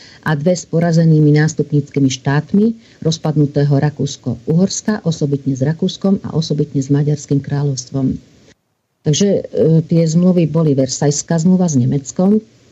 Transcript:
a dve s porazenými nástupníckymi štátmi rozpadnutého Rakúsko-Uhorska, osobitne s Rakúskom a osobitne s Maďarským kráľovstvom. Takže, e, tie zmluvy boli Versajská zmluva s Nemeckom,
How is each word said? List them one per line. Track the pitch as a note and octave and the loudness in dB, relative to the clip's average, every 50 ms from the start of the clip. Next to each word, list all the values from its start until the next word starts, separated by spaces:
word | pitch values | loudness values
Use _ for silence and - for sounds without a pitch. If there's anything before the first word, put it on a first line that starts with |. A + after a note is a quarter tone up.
| - - - - - | -20 -20 -20 -10 -4
a | D3+ D#3 D3 | -4 -4 0
dve | C#3+ F3+ F3+ | 0 0 -2
s | E3+ - - | -2 -4 -4
porazenými | - E3 E3 F3 E3 E3 E3 E3 D#3 D3+ D#3 D3 D3 | -2 0 0 2 2 4 4 4 4 4 4 4 4
nástupníckymi | D3+ D3+ D#3 D#3 - C#3+ - D3+ D3 C#3+ - - D3 C#3 C3 C3 | 4 2 0 0 -4 -4 0 0 -2 -2 -2 -2 0 0 0 -2
štátmi | - - D3 C#3+ D3 D3 - - G3 G#3+ A#3 A3+ - _ - - _ - | -2 -4 -2 -2 -2 -2 0 0 2 2 2 -2 -4 _ -20 -20 _ -4
rozpadnutého | D#3+ D#3+ - - D#3+ D3 D3+ D3 C#3 D3 C#3+ C#3+ C#3+ D3 | -4 -4 -2 -4 -2 0 0 0 0 2 0 0 2 2
Rakúsko-Uhorska, | C#3 D3 D3 D3 - D3 C#3 - - - C3 A#2+ A#2+ - - D#3+ E3+ F#3+ G3 - - - - G#3+ G3+ - | 2 0 -2 -2 -4 -6 -6 -6 -8 -8 -8 -8 -8 -4 -2 0 2 2 0 -2 -6 -4 -4 -6 -2 -2
osobitne | E3+ D#3+ - D#3 C#3+ C#3+ C#3 - C3 C#3 | -4 -2 -2 -2 -2 -2 -2 -2 -4 -4
s | B2 C3+ | -2 -2
Rakúskom | D3 D#3+ D#3+ F#3 F#3+ - - - G3 G3 - - | -2 -2 -2 -4 -4 -4 -2 0 0 0 0 -2
a | - - | -4 -4
osobitne | D3+ D#3+ - E3 D3+ D3+ C#3+ - C#3+ | -4 -2 -2 -2 -2 -2 -2 -2 -4
s | C3 C3+ C#3+ | -2 0 0
Maďarským | C#3+ D3+ D3 D3+ C#3+ - - D3 C#3 | 0 2 0 -2 -4 -2 -2 -2 -2
kráľovstvom. | C#3 - C#3+ C#3+ C#3+ C#3+ C3+ B2+ - - - C3+ C3+ C3 - - - _ _ _ _ _ _ _ _ _ _ _ _ _ _ _ _ | -2 -2 -4 -2 -2 -2 -4 -6 -8 -8 -6 -4 -4 -4 -4 -6 -10 _ _ _ _ _ _ _ _ _ _ _ _ _ _ _ _
Takže, | D#3+ D3 - G3+ | -2 0 0 2
e, | G3+ F#3+ - - - - - - D#3+ D#3+ D#3+ D#3+ | 0 0 -2 -4 -4 -2 0 2 4 4 2 2
tie | - E3+ E3 E3 | 2 0 2 2
zmluvy | D#3+ D#3 F3 F3+ F#3 F3+ F3+ E3 | 2 2 2 2 2 2 2 0
boli | D3 D3 E3 E3 D3+ C#3 | 0 0 0 2 2 2
Versajská | C3+ C3+ B2+ - - D#3 C#3+ C#3+ - - - E3 E3 | 2 0 -2 -2 -2 -2 -2 -2 -2 -4 -2 -2 0
zmluva | D#3+ F#3 F#3 F3+ F#3 | 2 2 2 2 2
s | F3 D3+ | 0 2
Nemeckom, | C3 B2 C3 C3+ C#3+ C3+ - - - F#3 G3 G#3+ A3 A3 _ _ _ _ _ | 0 0 0 0 -2 -4 -6 -4 0 2 2 2 0 -2 _ _ _ _ _